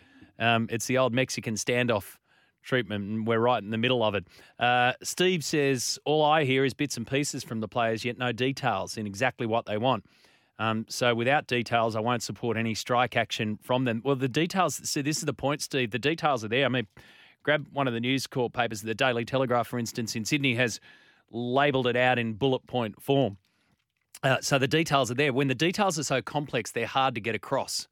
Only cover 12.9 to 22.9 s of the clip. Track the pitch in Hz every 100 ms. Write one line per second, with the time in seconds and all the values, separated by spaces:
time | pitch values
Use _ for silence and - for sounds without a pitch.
12.9 | 123 123 123 113 - 107 104 - 127 127
13.9 | 113 123 135 135 135 165 190 165 - -
14.9 | 151 139 156 151 - 135 151 - 139 120
15.9 | 117 143 165 156 131 107 123 131 127 110
16.9 | - - - - _ - 151 - 139 135
17.9 | 117 120 135 - 135 117 - 117 107 110
18.9 | 110 135 117 113 131 127 120 113 123 113
19.9 | - 110 117 107 147 139 117 123 - -
20.9 | - _ _ _ 113 120 131 147 135 123
21.9 | 120 127 120 113 107 139 127 - 123 110